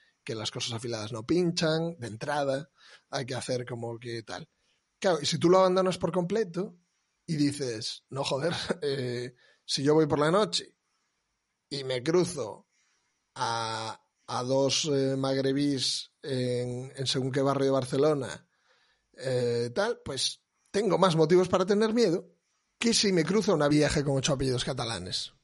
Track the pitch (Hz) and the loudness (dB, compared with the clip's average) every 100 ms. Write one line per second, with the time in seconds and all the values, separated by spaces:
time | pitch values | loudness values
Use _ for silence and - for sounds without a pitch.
0 | _ _ - 113 110 127 117 117 120 110 | _ _ -12 -8 -8 -8 -8 -8 -8 -8
1 | 107 120 113 165 175 175 165 160 165 165 | -8 -8 -2 0 0 0 0 0 -2 -8
2 | 120 110 143 147 139 135 160 _ - - | -12 -8 -4 -2 -2 -4 -6 _ -20 -20
3 | _ - 127 123 - 123 117 120 117 117 | _ -8 -6 -8 -4 -6 -6 -8 -8 -10
4 | 120 117 - 90 160 _ _ _ _ _ | -10 -10 -10 -12 -14 _ _ _ _ _
5 | 196 160 143 143 170 185 185 185 185 175 | 0 0 0 2 6 6 6 4 2 0
6 | 180 175 175 208 202 175 214 - _ _ | -2 -2 -2 -2 -2 -4 -6 -10 _ _
7 | _ _ - 151 143 - 131 110 - - | _ _ -6 0 0 0 -6 -6 -8 -10
8 | _ 135 139 160 165 - - - 147 135 | _ -6 -2 -2 -2 -2 -4 -4 -2 -2
9 | 123 120 123 - _ _ - - 139 156 | -4 -4 -8 -14 _ _ -6 0 4 6
10 | 151 143 147 190 208 156 - _ _ _ | 4 2 4 4 2 -2 -8 _ _ _
11 | _ _ _ _ _ _ _ 139 131 127 | _ _ _ _ _ _ _ -10 -4 -4
12 | 123 175 175 - 101 - _ _ _ _ | 2 2 2 -2 -8 -10 _ _ _ _
13 | _ _ _ - 117 117 113 113 110 104 | _ _ _ -6 -4 -2 -4 -6 -8 -10
14 | _ _ - 120 127 135 135 123 165 139 | _ _ -8 -6 0 2 2 0 0 0
15 | 135 135 135 135 135 139 143 139 123 - | 0 0 0 0 0 0 0 0 -2 -4
16 | - _ 156 131 123 123 123 123 131 135 | -10 _ -6 -4 -2 -2 -4 -8 -10 -6
17 | 127 143 131 135 135 135 135 135 127 131 | -4 -2 -2 0 2 2 2 2 0 2
18 | 151 147 107 69 - _ _ _ _ _ | 2 2 -4 -10 -16 _ _ _ _ _
19 | _ - 135 127 120 120 120 120 214 233 | _ -10 -4 0 0 0 -2 -2 -2 -4
20 | - 135 - - _ _ _ 202 214 165 | -8 -4 -4 -6 _ _ _ -2 2 4
21 | 190 160 156 180 180 185 185 208 220 233 | 4 4 6 6 6 2 2 2 2 2
22 | 214 180 - _ _ _ _ _ 233 - | 2 2 -4 _ _ _ _ _ 2 2
23 | 208 180 156 208 196 160 147 147 143 160 | 4 4 4 2 2 2 4 4 4 2
24 | 143 135 131 135 135 120 - 131 117 87 | 0 0 0 0 0 -2 -4 -6 -6 -6
25 | 92 - - _ | -6 -8 -8 _